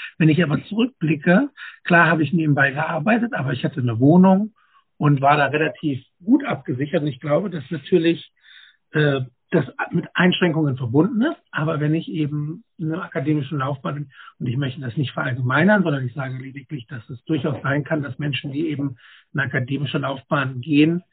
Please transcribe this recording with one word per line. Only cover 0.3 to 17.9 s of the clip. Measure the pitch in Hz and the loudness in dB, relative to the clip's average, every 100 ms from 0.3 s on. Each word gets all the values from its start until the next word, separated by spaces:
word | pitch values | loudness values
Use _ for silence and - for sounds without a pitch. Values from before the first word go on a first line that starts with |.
| 156 | 4
aber | 156 156 | 2 0
zurückblicke, | - 208 247 - 156 151 180 190 285 - - - | -4 -2 -2 -2 -2 0 4 4 2 -6 -20 -8
klar | - 170 165 | 2 4 6
habe | 165 | 2
ich | 143 | 2
nebenbei | 165 156 139 135 | 2 2 4 2
gearbeitet, | 139 160 160 151 226 226 | 0 -4 -2 0 0 0
aber | - 135 | -4 -4
ich | 131 | -4
hatte | 160 143 | -4 -4
eine | 120 110 | -2 4
Wohnung | 139 180 190 190 214 _ _ _ _ - | 6 8 8 6 0 _ _ _ _ 0
und | 147 139 | 2 4
war | 139 151 | 4 4
da | 139 | 2
relativ | 151 156 - 151 131 - _ | 0 -2 -2 -4 -4 -10 _
gut | 175 277 | 2 2
abgesichert. | 277 147 - 127 151 175 | 2 -6 -6 -6 -2 -2
Und | 147 | -2
ich | - | -6
glaube, | 147 151 196 | -2 -2 -2
dass | 165 - | -8 -8
natürlich, | 160 - 180 165 165 - _ _ - _ _ _ | -10 0 2 2 -2 -6 _ _ -20 _ _ _
äh, | 156 147 135 127 _ - | 0 2 0 -4 _ -2
das | 175 127 - - | -2 -2 -6 -4
mit | 170 - | -4 -4
Einschränkungen | - 180 - 180 151 147 131 | 0 2 2 0 0 -2 -2
verbunden | 120 135 196 220 | 0 2 2 0
ist. | 302 - _ | -2 -4 _
Aber | - 151 156 | -4 -2 -2
wenn | 151 | 0
ich | 165 - | -2 -4
eben | 170 147 147 147 180 _ - | -4 -4 -4 -6 -10 _ -8
eine | 156 165 | -6 -6
akademische | 175 165 143 151 131 147 | -6 -6 -2 -2 -2 -4
Laufbahn, | 135 139 165 147 143 - - - | -4 -6 -8 -8 -10 -16 -20 -10
und | - | -6
ich | 123 | -4
möchte | 135 127 | -4 -6
das | 127 151 | -8 -4
nicht | 131 | -4
verallgemeinern, | - 147 127 123 139 185 208 | -4 -6 -4 0 4 4 4
sondern | 170 143 | 2 0
ich | 123 | -4
sage | 147 131 127 | -6 -8 -8
lediglich, | 131 135 - 139 - | -12 -14 -12 -12 -10
dass | 113 - | -14 -14
es | 127 - | -12 -4
durchaus | 156 151 113 | -4 -2 -4
sein | 139 143 | -4 -4
kann, | 143 | -2